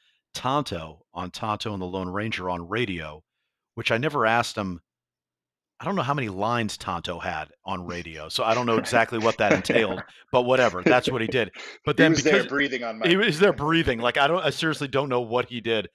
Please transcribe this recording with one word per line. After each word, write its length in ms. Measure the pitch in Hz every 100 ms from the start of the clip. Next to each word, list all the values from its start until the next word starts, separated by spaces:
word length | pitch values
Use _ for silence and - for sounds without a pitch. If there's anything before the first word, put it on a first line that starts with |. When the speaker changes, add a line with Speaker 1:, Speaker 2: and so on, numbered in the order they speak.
| _ _ _ -
Speaker 1:
Tonto 680 | 123 143 143 90 80 78 _
on 200 | 85 90
Tonto 420 | - 113 107 113
and 80 | 101
the 60 | 90
Lone 220 | 95 90
Ranger 420 | 95 110 101 92
on 180 | 87 85
radio, 540 | 107 117 87 78 76 _ _ _ _ _
which 180 | - -
I 60 | 117
never 300 | 143 147 110
asked 280 | 117 117 -
him. 260 | 98 87 - _ _ _ _ _ _ _ _ _
I 60 | 139
don't 100 | 196
know 60 |
how 140 | 127 143
many 140 | 117
lines 460 | 95 107 120 110 -
Tonto 440 | - 90 87 85
had 300 | 90 80 78 _
on 220 | - 95 87
radio, 440 | 87 82 80 76
so 140 | -
I 120 | 113 117
don't 100 | 120
know 120 | 113
exactly 420 | - 120 113 117
what 180 | 113 -
that 160 | 104
entailed, 480 | 110 - 120 107 95 - -
Speaker 2:
<laughs> 140 | _
Speaker 1:
but 100 | 127
whatever, 400 | 123 131 120 90
that's 260 | 92 123 123
what 140 | 131
he 60 | 113
did. 240 | 131 104 - - - -
But 140 | 147
Speaker 2:
He 20 |
Speaker 1:
then 100 | 160
Speaker 2:
was 100 | 156
there 100 | 147
Speaker 1:
because 140 | 135 -
Speaker 2:
breathing 360 | 139 139 123
on 160 | 120 110
Speaker 1:
he 120 | 165 185
Speaker 2:
mic. 120 | 220
Speaker 1:
was 100 | 156
there 160 | 202
breathing, 460 | 131 147 165 143 117
like, 180 | 120 147
I 80 | 143
don't, 180 | 170
I 60 | 160
seriously 380 | - 165 143 139
don't 200 | 135 143
know 140 | 123
what 280 | 117 120 123
he 120 | 123
did, 280 | 110 113 92